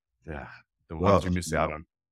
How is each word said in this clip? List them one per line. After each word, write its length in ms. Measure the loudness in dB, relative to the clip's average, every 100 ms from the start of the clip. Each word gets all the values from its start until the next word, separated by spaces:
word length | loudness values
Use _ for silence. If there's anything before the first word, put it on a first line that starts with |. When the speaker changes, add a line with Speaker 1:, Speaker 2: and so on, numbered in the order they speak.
| _ _
Speaker 1:
Yeah. 220 | -14 -14 -14 -20 _ _ -14
The 80 | 0
Speaker 2:
Well, 180 | 4
Speaker 1:
ones 100 | 4
you 80 | 4
miss 200 | -2 -2
out 180 | -2 -2
Speaker 2:
yeah. 40 |
Speaker 1:
on. 100 | -4 -14 _ _